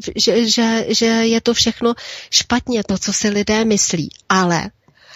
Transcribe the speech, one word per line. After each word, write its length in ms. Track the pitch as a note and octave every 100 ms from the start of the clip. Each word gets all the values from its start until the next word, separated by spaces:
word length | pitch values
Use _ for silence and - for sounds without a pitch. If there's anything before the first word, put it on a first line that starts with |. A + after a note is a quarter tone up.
| - -
že, 340 | A3 F#3+ A#3
že, 360 | A3+ A3+ A3+ -
že 160 | A3 A3+
je 360 | A3+ A3+ A3+
to 120 | -
všechno 400 | A#3 A#3 - A#3 A#3 - - -
špatně, 540 | - - A#3+ - A#3
to, 140 | G3+ F#3+
co 160 | -
si 160 | G3 G#3+
lidé 360 | G3+ G#3 G#3+ A3+
myslí. 440 | G3+ - E3+ C#3+ - -
Ale 400 | F#3 F3+ E3+ - - _ _ -